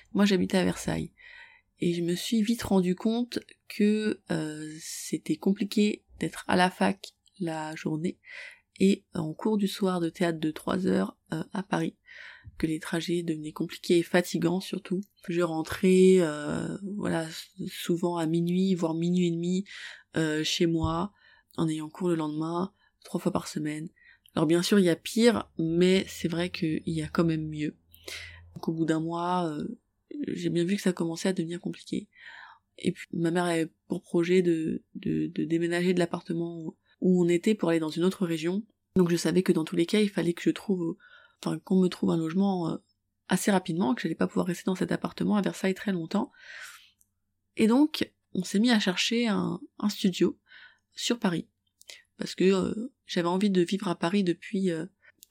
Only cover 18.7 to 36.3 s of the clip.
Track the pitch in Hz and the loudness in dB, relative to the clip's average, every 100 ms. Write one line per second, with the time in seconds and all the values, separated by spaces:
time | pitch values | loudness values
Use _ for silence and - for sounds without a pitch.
18.7 | 175 160 160 170 180 175 165 175 185 202 | 0 0 -2 0 2 2 0 -2 -2 -4
19.7 | - - - _ - 160 156 156 - 170 | -12 -16 -18 _ -4 -2 -2 -2 0 2
20.7 | 165 160 165 196 - _ _ _ - 165 | 2 0 -2 -4 -8 _ _ _ -4 -2
21.7 | 156 156 - 180 165 156 151 160 170 185 | -2 -6 -4 -2 0 -2 -4 -4 -4 -6
22.7 | - _ _ - 175 175 175 - - 151 | -8 _ _ -8 -2 -2 -2 -4 -6 -6
23.7 | 151 160 - - _ _ - 156 170 180 | -6 -10 -16 -20 _ _ 0 2 2 4
24.7 | 208 180 160 - - 233 208 - - 165 | 4 4 2 -2 4 4 4 -2 -4 0
25.7 | 165 180 190 - - 170 165 175 - 160 | 4 6 4 2 -4 -4 -2 -4 -4 -4
26.7 | 156 - 160 151 - 165 160 156 151 151 | -2 -4 -6 -4 0 0 0 -4 -6 -6
27.7 | - _ - - - - - - - - | -8 _ -20 -16 -14 -14 -18 -20 -8 -6
28.7 | 160 160 160 160 170 175 180 170 151 - | -2 0 0 -2 -4 -2 0 0 -4 -8
29.7 | - _ _ _ 294 285 - 170 165 170 | -10 _ _ _ -10 -8 -4 -2 0 0
30.7 | 202 190 175 165 165 190 190 165 175 170 | 2 0 0 -4 -2 -2 -2 -4 -6 -10
31.7 | 170 - - - _ - - - - _ | -10 -8 -8 -8 _ -20 -20 -20 -20 _
32.7 | - - 175 - - 165 175 180 165 160 | -6 -4 -4 -8 -2 0 2 2 0 -2
33.7 | - _ 175 - 175 170 185 175 165 160 | -6 _ -8 -2 0 4 4 4 2 -2
34.7 | - - - - 156 156 170 156 165 170 | -6 -8 -8 -4 -2 -2 -4 -2 0 0
35.7 | 170 175 180 170 180 - | 0 2 2 2 -2 -6